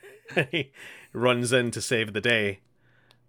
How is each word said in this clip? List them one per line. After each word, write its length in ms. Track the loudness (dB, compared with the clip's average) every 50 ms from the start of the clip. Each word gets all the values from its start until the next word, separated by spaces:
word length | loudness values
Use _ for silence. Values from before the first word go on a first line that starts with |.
| -20 -20 -20 -20 _ -8 -2 -2 -2 -2
He 220 | -2 -6 -6 -6 _ -20 -20 -20 -20 -20 -20 -14 -6
runs 400 | 0 2 2 2 2 2 2 2
in 180 | 2 2 2 -2
to 80 | -4
save 320 | -4 -2 0 0 0 -2 -2
the 80 | -2
day. 400 | 0 2 2 2 2 0 -2 -6 _ _ _ _ _ _ _ _ _ _ _ _ _